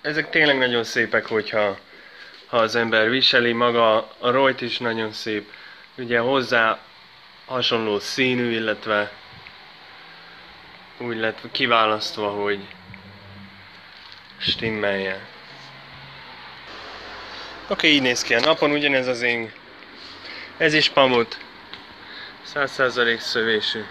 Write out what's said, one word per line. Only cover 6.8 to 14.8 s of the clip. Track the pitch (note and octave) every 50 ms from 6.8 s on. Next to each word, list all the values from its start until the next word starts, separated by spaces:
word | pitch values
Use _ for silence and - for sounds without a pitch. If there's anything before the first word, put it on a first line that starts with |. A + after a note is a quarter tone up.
| - - - - - - - - - - - - -
hasonló | - B2+ B2+ A#2 - B2 A2+ A2+ A2 G#2 G2+
színű, | G2 - - - C3 B2+ B2+ B2 B2 A#2+
illetve | A#2 A2+ A2+ A2 G#2+ G#2 - A2 G#2+ G#2 G#2 G2+ - - - - - - - - - - - - - - - - - - - - - - - - - - - - - - - - - - - - - -
úgy | B2 A#2+ A#2
lett | A2+ A2 A2 G#2+ - - A#2 -
kiválasztva, | - C3+ B2 A#2+ A2+ A2 G#2+ G#2+ G#2+ G#2 - - - G#2+ G2+
hogy | G2+ G#2 G2+ G2+ G2+ G2+ G2 - - - - - - - - - - - - - - - - - - - - - - - - - - - - - - - - - - -
stimmeljen. | - - - - A#2+ A2+ A2 G#2+